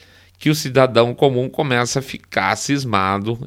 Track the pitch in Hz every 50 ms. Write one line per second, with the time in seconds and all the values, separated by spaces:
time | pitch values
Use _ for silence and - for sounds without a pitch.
0 | _ _ _ _ _ _ _ _ - 143 151 156 - 139 123 135 131 123 110 117
1 | 120 120 113 - 151 139 127 123 127 131 - - 156 139 123 120 120 120 - 135
2 | 131 - - - _ _ - 101 95 95 110 - - - 143 143 135 120 107 95
3 | 95 95 98 101 101 110 117 113 -